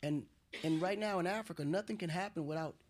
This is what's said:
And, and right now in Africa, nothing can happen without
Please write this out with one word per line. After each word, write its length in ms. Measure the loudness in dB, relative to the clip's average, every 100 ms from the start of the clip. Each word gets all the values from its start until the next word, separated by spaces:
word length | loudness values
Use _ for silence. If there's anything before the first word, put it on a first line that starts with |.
And, 240 | 0 0 -2 _ _ -4
and 200 | 2 2
right 160 | 2 2
now 200 | 2 2
in 60 | 2
Africa, 380 | 0 -4 -2
nothing 320 | 0 0 0 -2
can 140 | 0
happen 360 | 0 -2 -2 -2
without 280 | -2 -2 -6